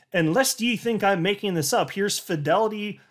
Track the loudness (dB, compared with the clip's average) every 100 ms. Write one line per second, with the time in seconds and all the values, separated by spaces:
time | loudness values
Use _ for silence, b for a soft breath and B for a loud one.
0 | b 0 2 2 2 0 -2 0 -2 0
1 | 2 2 2 0 -2 -2 0 0 0 -2
2 | -2 -2 -4 -4 2 2 2 -2 -8 -10
3 | b